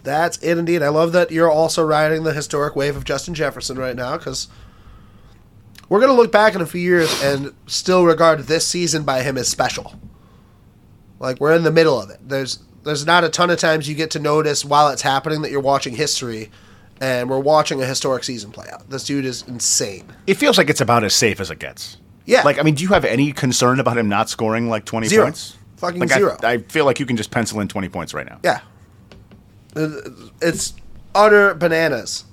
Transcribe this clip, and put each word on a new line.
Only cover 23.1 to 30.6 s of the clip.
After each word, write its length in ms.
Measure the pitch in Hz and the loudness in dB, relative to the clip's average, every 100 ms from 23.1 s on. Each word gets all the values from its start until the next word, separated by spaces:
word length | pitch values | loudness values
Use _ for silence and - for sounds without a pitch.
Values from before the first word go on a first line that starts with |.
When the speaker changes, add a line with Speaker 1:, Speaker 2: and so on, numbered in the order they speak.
| 120 143 | 0 0
Speaker 2:
concern 480 | 139 131 120 123 131 | 0 -2 2 2 2
about 160 | 123 120 | 0 0
him 100 | 107 | 0
not 220 | 101 110 | 0 -2
scoring, 400 | - 110 110 117 | -2 -2 -2 -2
like, 160 | 110 - | -4 -4
twenty 220 | 113 110 | -6 2
Speaker 1:
Zero. 180 | 214 156 | 2 2
Speaker 2:
points? 320 | 156 - - - - | -2 -16 -20 -20 -8
Speaker 1:
Fucking 220 | 175 175 | -6 -2
Speaker 2:
Like, 120 | 170 | 0
I, 60 | 135 | 2
Speaker 1:
zero. 200 | 196 - | 2 0
Speaker 2:
I 140 | 117 120 | -2 -2
feel 260 | - 160 143 | -2 0 2
like 140 | 123 | 0
you 40 | 135 | -2
can 120 | 120 | -4
just 140 | 107 | -2
pencil 280 | 127 110 107 | -4 -4 -4
in 80 | 98 | -6
twenty 220 | 107 95 | -6 -8
points 240 | 90 80 | -8 -8
right 120 | 76 65 | -10 -12
now. 120 | 60 | -4
Speaker 1:
Yeah. 160 | 175 131 - _ - _ - - - - _ - _ - | -2 -2 -6 _ -20 _ -20 -20 -20 -20 _ -20 _ -6
It, 380 | 156 151 - - 113 - | -6 -6 -14 -18 -20 -4
it's 320 | 170 - | -2 -2